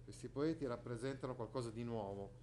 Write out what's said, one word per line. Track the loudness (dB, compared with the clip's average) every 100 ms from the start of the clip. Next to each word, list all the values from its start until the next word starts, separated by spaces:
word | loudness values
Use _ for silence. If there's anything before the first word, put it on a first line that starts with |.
questi | -10 -8 -4
poeti | 4 4 4 2
rappresentano | 0 0 -2 0 0 -2 -2
qualcosa | 0 0 0
di | 0
nuovo | 0 2 0 -2 -4 -8